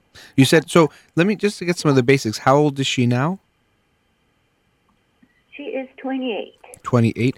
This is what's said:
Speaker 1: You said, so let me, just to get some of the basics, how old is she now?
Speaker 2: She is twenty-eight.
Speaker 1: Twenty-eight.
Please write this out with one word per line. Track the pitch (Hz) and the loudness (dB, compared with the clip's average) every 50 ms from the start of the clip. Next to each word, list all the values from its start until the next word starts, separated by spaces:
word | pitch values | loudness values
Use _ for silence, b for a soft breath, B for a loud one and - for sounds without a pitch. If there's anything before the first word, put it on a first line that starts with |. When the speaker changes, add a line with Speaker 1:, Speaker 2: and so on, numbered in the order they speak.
| _ _ _ B B B B | _ _ _ B B B B
Speaker 1:
You | - 131 | 2 4
said, | - 170 160 - - | 4 4 2 2 2
so | - 175 160 - b b b b b | 2 2 2 2 b b b b b
let | 160 175 | 0 0
me, | 208 208 | 0 0
just | 170 202 208 - - | -2 -2 -4 -4 -4
to | 180 | -6
get | 170 170 | -6 -4
some | - - 151 | -2 0 2
of | 139 | 2
the | 131 120 | 4 4
basics, | 127 139 135 - 113 107 - | 4 2 2 0 -4 -6 -2
how | - 135 135 | 0 2 2
old | 147 151 147 139 139 | 4 2 0 0 -4
is | 131 | -4
she | - - 131 120 | -4 -2 0 0
now? | 120 123 123 139 165 196 - _ _ _ _ _ _ _ _ _ _ _ _ _ _ _ _ _ _ _ _ _ _ _ _ _ _ _ _ _ _ _ _ _ _ _ _ _ _ _ _ _ _ - | 0 0 0 -2 -4 -6 -8 _ _ _ _ _ _ _ _ _ _ _ _ _ _ _ _ _ _ _ _ _ _ _ _ _ _ _ _ _ _ _ _ _ _ _ _ _ _ _ _ _ _ -20
Speaker 2:
She | - 285 | -18 -14
is | - - 269 262 - _ | -10 -10 -10 -10 -10 _
twenty-eight. | - - 262 269 262 254 247 202 160 - - - _ - - - - - | -12 -10 -8 -6 -6 -6 -6 -6 -8 -8 -12 -16 _ -20 -20 -20 -18 -6
Speaker 1:
Twenty-eight. | - 127 120 117 110 - 98 117 135 - | -2 0 0 0 0 -2 -2 -4 -6 -6